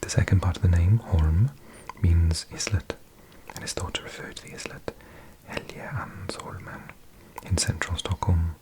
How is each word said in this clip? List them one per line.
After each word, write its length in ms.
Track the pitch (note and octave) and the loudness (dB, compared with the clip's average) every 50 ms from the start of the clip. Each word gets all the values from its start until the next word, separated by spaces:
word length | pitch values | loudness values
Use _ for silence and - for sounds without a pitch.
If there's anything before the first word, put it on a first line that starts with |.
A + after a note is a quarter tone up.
The 80 | - - | -6 0
second 300 | - - - - - F#2+ | 2 2 2 4 4 4
part 160 | - F#2+ E2+ | 4 4 0
of 60 | - | 2
the 60 | - F#2 | 4 4
name, 300 | E2+ E2+ E2+ F2 G2+ A2+ | 6 6 6 6 4 4
Holm, 520 | - - F#2 E2 D#2 D#2 D#2+ E2+ G#2 C#3 C#3+ - - - - - - - - - | 2 2 2 4 4 4 6 4 4 2 2 -4 -20 -20 -20 -20 -16 -16 -14 0
means 460 | - F#2 E2+ E2+ E2+ E2 D#2+ - - - | 2 4 6 6 6 4 4 0 -2 -10
islet, 440 | - - - - - F#2 - - - - - - - - - - - - - - - | -10 -2 0 2 2 2 0 0 -10 -10 -10 -20 -20 -20 -20 -20 -20 -20 -20 -14 -14
and 100 | - - | -12 -8
is 80 | - | -6
thought 220 | - - - - - | -6 -4 -4 -4 -4
to 80 | - | -6
refer 300 | - - - - - - | -8 -8 -14 -12 -14 -12
to 100 | - - | -14 -14
the 120 | - - - | -16 -14 -14
islet 400 | - - - - - - - - - - - - - - - - - - - | -12 -12 -10 -12 -10 -12 -12 -12 -12 -18 -20 -20 -20 -20 -20 -20 -20 -18 -10
Helgeandsholmen 1400 | - - - - - - - - - A#2+ - - - - F#2 F#2 - - - - - F#2+ - - - - - - - - - - - - - - - - - | -10 -10 -10 -10 -14 -14 -12 -8 -8 -8 -8 -8 -12 -12 -10 -10 -10 -12 -12 -14 -14 -14 -14 -14 -14 -16 -16 -18 -20 -20 -20 -20 -20 -20 -20 -20 -20 -18 -8
in 140 | - F#2+ F2+ | -4 -2 -2
central 380 | - - - E2+ - - F2+ | 0 -2 -2 -4 -4 -6 -6
Stockholm. 580 | E2+ - - F2 - - - F#2 F2 E2 E2 D#2+ - | -6 -4 -6 -6 -4 0 0 0 2 2 -2 -4 -8